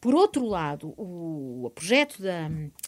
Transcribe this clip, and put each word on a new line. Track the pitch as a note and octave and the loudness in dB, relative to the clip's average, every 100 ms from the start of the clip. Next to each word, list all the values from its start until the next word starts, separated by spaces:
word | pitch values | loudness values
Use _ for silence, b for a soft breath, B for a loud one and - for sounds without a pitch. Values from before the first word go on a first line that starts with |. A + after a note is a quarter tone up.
Por | A#3+ D4 | 4 6
outro | G#4 D4 | 6 4
lado, | A#3 F#3 D3 D3 D#3 - | 0 0 -2 -4 -8 -10
o, | F#3+ F3 E3 D3+ C3+ B2 A#2+ | -10 -6 -6 -6 -6 -6 -8
o | |
projeto | - E3 C4 D4 - | -8 2 2 2 -2
da | F#3+ E3+ D#3 D#3+ D3+ - | -4 -2 -4 -4 -6 -10